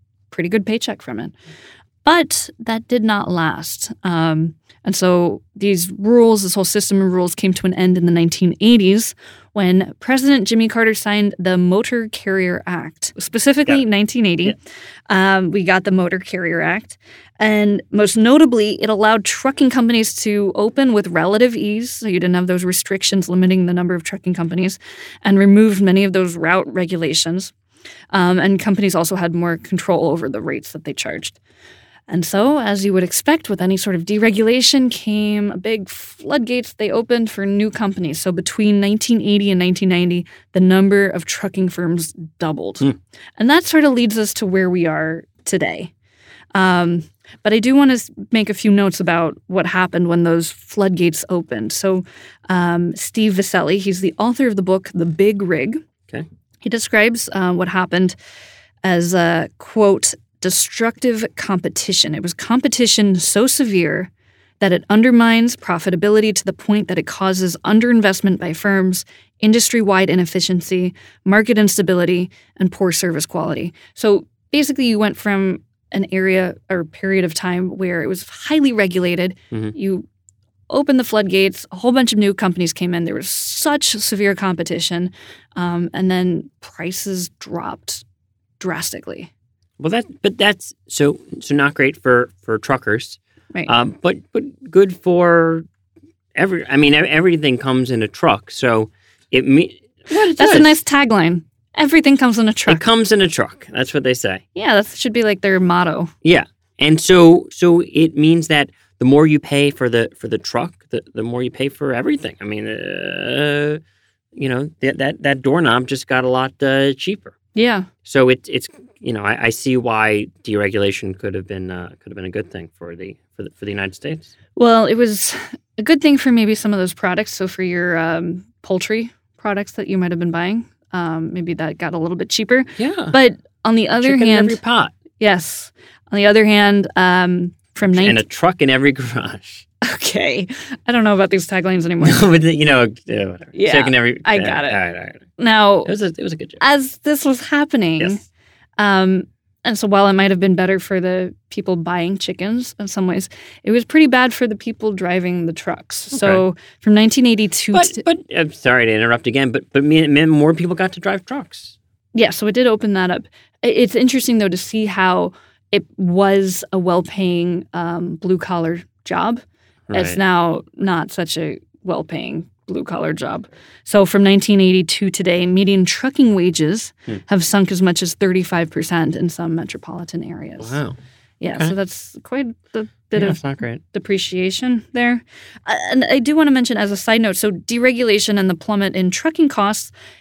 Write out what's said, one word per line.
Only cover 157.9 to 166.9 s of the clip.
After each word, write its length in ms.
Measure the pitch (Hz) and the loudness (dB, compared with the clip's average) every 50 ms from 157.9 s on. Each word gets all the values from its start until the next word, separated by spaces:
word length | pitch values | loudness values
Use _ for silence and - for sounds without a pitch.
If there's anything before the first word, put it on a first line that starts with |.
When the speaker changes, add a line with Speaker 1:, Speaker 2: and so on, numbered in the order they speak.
| - 214 - | 0 -4 -2
Speaker 2:
but 140 | 339 339 339 - - - | -2 -2 -2 -4 -6 -4
I'm 160 | 170 165 151 - | -2 -2 -4 -4
sorry 320 | - - 131 123 127 117 113 | -2 0 2 4 4 4 4
to 40 | 110 | 2
interrupt 320 | 107 113 117 120 117 - 123 | 2 2 2 2 0 0 0
again, 240 | 113 135 135 123 | 0 0 0 0
but, 140 | 110 135 - _ - | -2 -4 -4 _ 0
but 100 | 139 143 | 0 2
me-, 240 | 151 156 160 160 151 | 4 4 4 4 4
me-, 180 | 143 143 160 | 4 4 4
more 280 | 160 156 147 147 156 165 | 4 4 4 4 4 2
people 180 | 160 175 175 180 | 2 0 -4 -2
got 200 | 165 185 185 - | -2 -4 -6 -6
to 60 | 180 | -6
drive 260 | - 196 196 190 - | -6 -4 -4 -6 -6
trucks. 520 | - 254 285 185 - - - - - _ _ _ _ _ _ _ _ - | -10 -10 -10 -12 -14 -18 -20 -20 -20 _ _ _ _ _ _ _ _ 0
Speaker 1:
Yeah, 160 | 226 233 - | 2 2 2
so 160 | 180 - 214 214 | 0 -2 -4 -2
it 60 | 190 | 0
did 120 | 247 254 | 2 2
open 280 | 247 220 214 - 214 196 | 2 2 0 0 -2 0
that 180 | 190 185 180 | 0 0 -2
up. 120 | 180 - - _ _ _ _ _ _ _ | -2 -4 -6 _ _ _ _ _ _ _
I-, 60 | - 247 | -2 0
it's 260 | - - 247 196 - | 2 2 2 2 2
interesting, 460 | 233 254 247 262 262 - - 240 220 | 2 2 2 2 0 0 0 0 2
though, 100 | 208 190 | 2 0
to 80 | 180 185 | -2 -4
see 280 | - - - 220 214 202 | -8 -6 -6 -4 -4 -4
how 460 | 185 202 185 185 180 180 180 180 - _ _ _ _ _ _ - - | -2 0 0 2 2 0 -2 -4 -6 _ _ _ _ _ _ -4 -4
it 120 | 202 - _ _ - | -4 -4 _ _ -4
was 640 | 190 175 175 190 196 196 196 196 196 190 185 - - - | -2 0 2 2 2 4 2 2 0 0 -4 -8 -8 -6
a 80 | - 190 | -4 -4
well-paying, 880 | 175 185 | -2 0